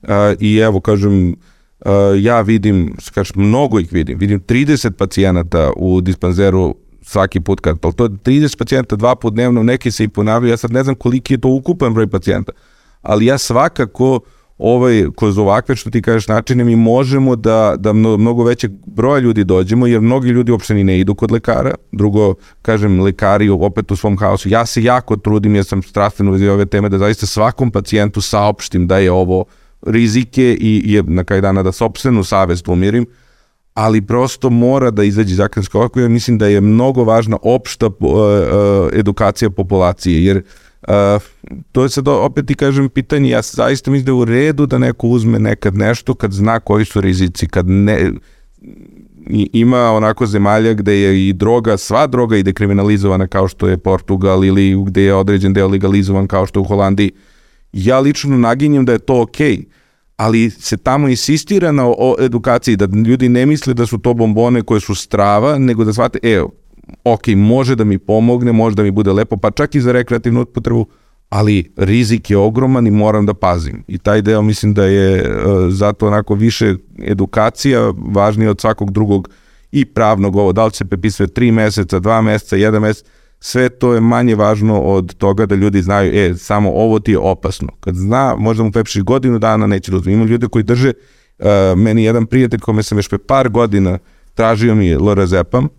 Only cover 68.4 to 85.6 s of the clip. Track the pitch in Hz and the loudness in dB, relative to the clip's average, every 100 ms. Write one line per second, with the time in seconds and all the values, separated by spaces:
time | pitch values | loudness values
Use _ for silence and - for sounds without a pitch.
68.4 | 120 113 113 104 104 98 101 95 98 101 | 2 2 2 0 0 0 0 0 -2 -2
69.4 | 107 101 143 147 123 123 120 120 120 117 | -4 -2 -2 0 0 0 0 -2 0 -2
70.4 | 120 - 110 117 110 _ _ _ _ 101 | -2 -6 -2 -2 -4 _ _ _ _ -2
71.4 | 104 101 85 - 95 113 113 113 - 101 | 2 2 -2 -4 0 0 0 -2 0 2
72.4 | 104 110 131 131 117 104 107 107 104 98 | 2 2 0 2 2 2 2 2 0 0
73.4 | 92 87 73 - - 92 - 107 104 110 | -2 -2 -4 -10 -12 -6 0 0 2 0
74.4 | 107 107 107 104 95 98 95 95 - - | 0 0 0 2 2 2 2 2 -2 -2
75.4 | 95 98 92 95 104 101 107 104 104 104 | 0 0 0 0 -2 0 0 0 -2 0
76.4 | 113 - 110 95 - - - 101 98 - | 0 0 -2 -2 -8 -14 -6 -2 -2 0
77.4 | 110 - 143 123 113 - - 101 101 107 | -2 -2 -2 0 0 -4 -4 0 0 0
78.4 | 110 101 113 110 101 98 110 98 90 _ | 0 0 -2 -2 -4 -2 0 0 -2 _
79.4 | _ _ _ 143 131 - 107 107 101 95 | _ _ _ -4 -2 0 0 2 0 2
80.4 | 101 92 113 - 98 98 104 95 98 - | 0 2 0 -2 -6 -4 -4 -2 -4 0
81.4 | 120 113 107 107 90 95 92 113 110 107 | 2 2 0 -2 -2 -2 0 0 0 -2
82.4 | - 98 107 107 107 107 _ _ _ _ | -2 0 2 2 0 -4 _ _ _ _
83.4 | - 120 127 123 123 117 113 117 123 107 | -6 -2 -2 0 0 2 2 2 0 2
84.4 | 104 107 107 104 73 98 87 - 101 98 | 2 2 0 0 0 0 -2 -4 -2 0
85.4 | 107 98 | 0 0